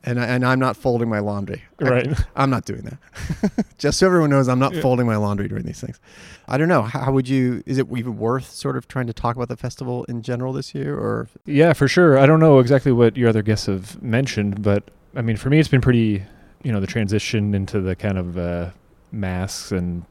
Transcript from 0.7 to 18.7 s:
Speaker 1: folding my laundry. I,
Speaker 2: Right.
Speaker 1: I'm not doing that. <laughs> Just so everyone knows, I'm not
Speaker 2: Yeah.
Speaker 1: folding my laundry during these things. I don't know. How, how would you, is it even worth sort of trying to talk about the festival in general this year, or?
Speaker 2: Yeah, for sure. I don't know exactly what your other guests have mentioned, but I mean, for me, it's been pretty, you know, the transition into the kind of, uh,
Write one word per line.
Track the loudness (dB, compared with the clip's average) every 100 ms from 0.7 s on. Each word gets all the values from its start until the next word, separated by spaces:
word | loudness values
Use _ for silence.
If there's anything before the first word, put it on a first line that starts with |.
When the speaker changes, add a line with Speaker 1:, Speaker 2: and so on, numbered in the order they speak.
| -2
Speaker 1:
folding | -2 0 0
my | -2
laundry. | -2 -4 -8 -12 -14 _
I, |
Speaker 2:
Right. | 0 0 0 -2 -4
Speaker 1:
I'm | -2 0
not | 0
doing | -4 -12
that. | -12 -16 _ -14 -10 -4 -4 -4 -6
<laughs> | _
Just | -4 2
so | 2
everyone | 4 4
knows, | 4 2
I'm | 2
not | 0
Speaker 2:
Yeah. | 0
Speaker 1:
folding | 0 2 2
my | 0
laundry | 0 -2 -4
during | -6
these | -8 -10
things. | -12 -14 _ -20 -20 -20 -6
I | -2
don't | 2
know. | 2
How, | 0 -4
how | 0
would | 0 0
you, | 0 0 -2 -4
is | -4
it | -2
even | -4 -6 -4
worth | -2 -2 -6
sort | -10 -8 -8
of | -8
trying | -8 -8
to |
talk | -4 -6 -4
about | -8
the | -8
festival | -10 -8 -8 -8
in | -8 -10
general | -6 -6 -6
this | -8 -10
year, | -10 -8 -6
or? | -4 -6 -8 -16
Speaker 2:
Yeah, | -2 4 4
for | 4 2
sure. | 6 6 8
I |
don't | 6 6
know | 8 8
exactly | 6 2 4
what | 4 4 4
your | 2
other | 2
guests | 0 -2 -2
have | -6 -6 -12
mentioned, | -4 -2 -2 -2 -2 -2
but | 0 0 -2 _ _
I | -6
mean, | -4 -2
for | 2
me, | 2
it's | 4
been | 4
pretty, | 4 4 2 0 -4 -18 -20 _
you | -4
know, | -2
the | -2
transition | -4 -2 -2 -2 -2 0
into | -2 -2 -4
the | -4
kind | -4 -2 -4
of, | -4 -6
uh, | -4 -4 -8